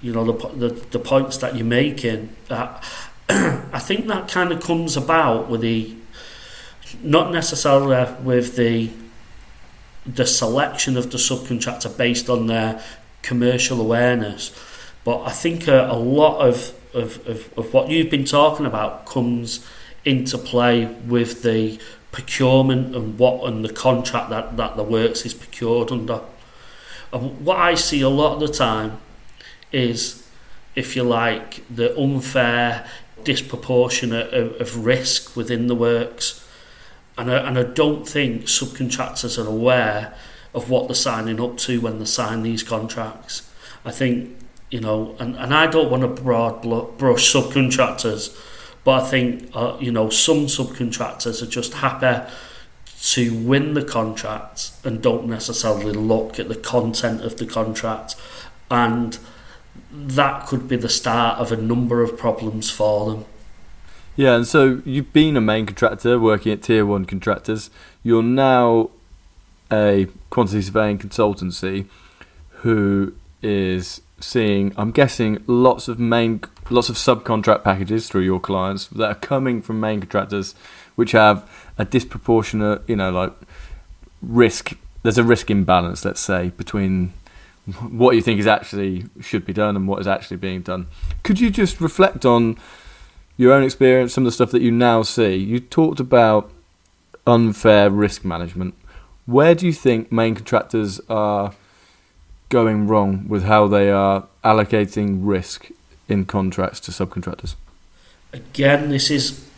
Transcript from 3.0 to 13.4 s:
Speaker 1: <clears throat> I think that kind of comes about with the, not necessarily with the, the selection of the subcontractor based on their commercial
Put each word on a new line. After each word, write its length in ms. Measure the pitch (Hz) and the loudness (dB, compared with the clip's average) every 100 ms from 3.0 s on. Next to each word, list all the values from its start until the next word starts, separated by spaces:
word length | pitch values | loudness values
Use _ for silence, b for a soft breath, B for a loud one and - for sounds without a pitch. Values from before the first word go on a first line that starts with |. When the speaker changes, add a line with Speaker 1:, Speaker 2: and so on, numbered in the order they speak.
Speaker 1:
<clears throat> 240 | B - - | B -16 0
I 500 | 202 180 135 - - | 2 2 -2 -6 -8
think 280 | - 202 220 | -4 -4 -2
that 220 | 196 185 | -6 -4
kind 220 | 185 180 | -2 0
of 120 | 165 | -2
comes 340 | - 165 165 147 | -2 -2 0 -2
about 540 | 131 165 147 113 113 | 2 2 4 0 -2
with 100 | 117 | -2
the, 340 | 113 113 110 - - B B B B B B B B - | 0 -2 -4 -10 -20 B B B B B B B B -12
not 280 | - 156 - | 2 2 2
necessarily 840 | 170 156 143 151 139 139 127 127 - | 0 -2 0 4 4 4 2 0 -4
with 340 | 131 123 123 127 | 0 0 0 0
the, 340 | 117 113 113 - - - - - - - - - - - | 0 0 -2 -8 -20 -20 -20 -20 -20 -20 -20 -20 -20 -16
the 220 | - 123 123 | -12 -2 2
selection 680 | - 117 123 147 - - 127 | 4 2 0 -2 -2 -2 -2
of 160 | 120 | -2
the 60 | 120 | 0
subcontractor 760 | - 123 - 120 123 120 117 - | 0 -2 -4 -4 -4 -6 -8 -2
based 320 | 120 120 - | 0 0 0
on 200 | 123 113 | -2 0
their 340 | 113 110 110 B B - - | -2 -2 -6 B B -20 -12
commercial 580 | - 123 | -6 0